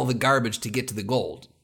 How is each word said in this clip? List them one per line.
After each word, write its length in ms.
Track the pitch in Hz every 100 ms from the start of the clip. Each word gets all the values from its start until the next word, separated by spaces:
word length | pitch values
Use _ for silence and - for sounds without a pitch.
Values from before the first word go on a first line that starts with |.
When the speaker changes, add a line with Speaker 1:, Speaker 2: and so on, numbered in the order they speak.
Speaker 1:
Yeah. 40 | 127
Speaker 2:
the 100 | 117
garbage 420 | 131 135 117 101
to 100 | 117
get 160 | 123 -
to 80 | 104
the 80 |
gold. 440 | 101 127 87 - - _